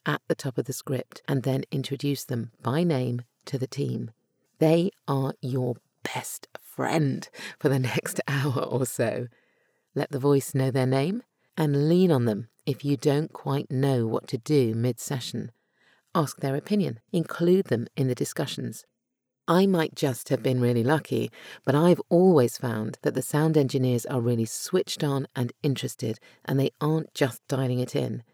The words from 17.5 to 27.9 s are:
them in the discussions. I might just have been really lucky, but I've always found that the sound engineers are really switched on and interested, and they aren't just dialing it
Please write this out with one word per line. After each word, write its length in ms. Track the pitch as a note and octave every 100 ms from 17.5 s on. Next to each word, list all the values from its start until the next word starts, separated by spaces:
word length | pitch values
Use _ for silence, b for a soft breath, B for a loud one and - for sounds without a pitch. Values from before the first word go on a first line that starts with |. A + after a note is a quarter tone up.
| F#3 G3
them 200 | A2+ - -
in 120 | C3
the 60 |
discussions. 720 | A#2+ C#3+ - C#3+ - B2 A2 - _ _ _ _ _ -
I 200 | E3+ G3
might 280 | F3+ D#3
just 340 | - C#3+ B2 -
have 140 | B2+
been 180 | B2+ B2+
really 240 | B2 A#2+
lucky, 460 | A2+ D3+ - A#2+ A#2 B B B
but 100 | -
I've 260 | C3+ E3+ E3+ -
always 480 | F3 F#3 D#3+ A#2+ -
found 420 | B2+ A2 A2+ C3
that 120 | D3
the 80 | C#3
sound 340 | - D3 D#3+ D#3
engineers 500 | C3+ C3+ B2+ B2 -
are 140 | C3+
really 240 | A#2 A#2
switched 580 | A2+ - - F#3 - -
on 240 | D3+ C#3 C3
and 180 | - A#2+ -
interested, 560 | D3 B2+ B2+ - A#2 A2 b b
and 140 | - C#3
they 120 | C3+ -
aren't 340 | D3+ D#3+ D#3+
just 320 | - C#3 - -
dialing 320 | C3 C3 B2+
it 160 | A#2+